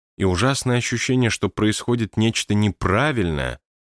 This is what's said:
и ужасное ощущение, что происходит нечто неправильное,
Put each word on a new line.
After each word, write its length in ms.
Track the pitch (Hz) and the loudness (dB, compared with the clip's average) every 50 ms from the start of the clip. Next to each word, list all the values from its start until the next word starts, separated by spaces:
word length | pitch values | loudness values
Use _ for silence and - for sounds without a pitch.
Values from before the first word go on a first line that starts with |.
| _ _ _ - | _ _ _ -2
и 60 | 95 | 0
ужасное 520 | 95 90 87 113 131 139 - - 127 123 | 0 2 2 2 0 0 0 -2 0 0
ощущение, 540 | 120 113 - 123 113 - - 127 127 123 113 | 0 -2 -2 -4 -4 -2 0 2 2 2 0
что 180 | - - - 98 | 0 -2 -4 -4
происходит 720 | - - 107 107 107 - - - 120 120 113 98 - 113 | -2 0 0 0 0 -2 -2 -2 -2 -2 -2 -2 0 2
нечто 340 | 110 113 110 - - - | 2 2 0 -2 -2 0
неправильное, 1080 | 104 101 104 104 - - - 92 95 107 139 156 143 117 95 85 80 71 65 62 60 - _ _ _ _ _ | 0 2 2 0 0 -2 -2 0 2 2 2 0 0 0 0 0 -2 -2 -4 -4 -6 -10 _ _ _ _ _